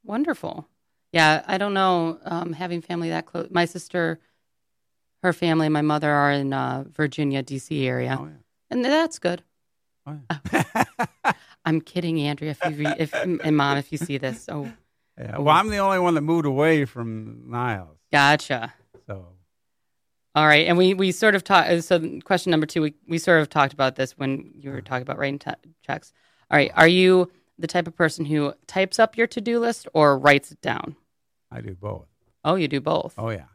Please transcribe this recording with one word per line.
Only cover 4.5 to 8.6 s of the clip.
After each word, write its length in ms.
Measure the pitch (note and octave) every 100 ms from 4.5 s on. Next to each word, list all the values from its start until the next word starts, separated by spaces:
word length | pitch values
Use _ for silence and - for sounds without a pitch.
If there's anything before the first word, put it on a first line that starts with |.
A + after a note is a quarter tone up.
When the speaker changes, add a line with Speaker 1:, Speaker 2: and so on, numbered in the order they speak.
| _ _ _ _ _ _ _
Speaker 1:
her 100 | F3+
family, 340 | E3 F3 D#3+ D#3
my 120 | D3+
mother 280 | D3+ D3+ D3
are 220 | D3 C#3+
in, 220 | C#3+ C3+
uh, 320 | C3+ C3 C3 C#3
Virginia, 540 | - D3+ - D3 C#3
D 160 | C3+ C3+
C 260 | - D3+ C3
area. 300 | B2+ B2 C3
Speaker 2:
Oh, 60 | G2+
yeah. 60 | D3 _ _